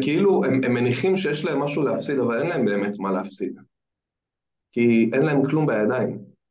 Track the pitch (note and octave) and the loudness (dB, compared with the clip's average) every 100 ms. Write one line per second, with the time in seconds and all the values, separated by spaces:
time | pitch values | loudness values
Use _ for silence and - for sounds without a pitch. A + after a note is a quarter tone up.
0 | C3 D#3+ G3 F3+ C3 C3 B2 A#2+ A#2+ A#2 | 2 2 4 2 2 0 2 2 0 0
1 | F#3 F#3+ G#3+ - F3 C#3 C#3+ E3 C3+ A2+ | 0 0 0 -2 -2 -2 -2 0 0 -2
2 | D3 C3+ A#2 A#2 E3 E3 G#2+ G2+ G2+ G2+ | -2 -2 0 0 -2 0 0 0 -2 -4
3 | G2 F#2+ G2 - G2 - - _ _ _ | -4 -4 -4 -8 -8 -8 -18 _ _ _
4 | _ _ _ _ _ _ _ A#2+ A#2+ A2+ | _ _ _ _ _ _ _ 0 2 4
5 | A2 C3 D#3 C#3+ - D#3 D3 A2 G#2+ B2 | 2 2 2 2 0 0 0 0 0 0
6 | G#2 - - _ _ | -4 -6 -14 _ _